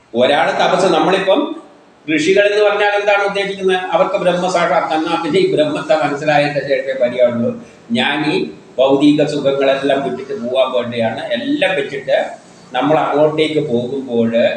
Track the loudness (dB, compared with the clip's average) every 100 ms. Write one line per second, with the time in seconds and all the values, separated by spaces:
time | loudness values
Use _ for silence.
0 | _ 0 2 2 0 0 0 2 2 2
1 | 2 0 2 0 0 -6 -14 -20 -20 -16
2 | -4 -2 2 4 4 4 2 2 2 0
3 | 2 2 0 -2 -4 -2 -2 0 0 0
4 | 0 0 0 0 0 0 0 0 0 -2
5 | -2 -2 0 2 2 2 0 -2 -2 0
6 | 0 -4 0 2 2 -2 -2 -2 -2 -2
7 | -2 2 2 2 -4 -4 -12 -18 -6 -2
8 | 0 0 0 -2 -4 -10 -8 0 2 4
9 | 4 4 2 0 0 2 2 2 0 0
10 | -2 -6 -8 -8 -2 0 0 0 -4 -2
11 | -2 -2 -6 -4 -2 0 0 -2 -4 -6
12 | -2 -2 -2 -8 -20 -20 -8 -2 0 2
13 | 2 2 2 2 0 0 -2 -2 -4 -6
14 | -4 -2 0 2 0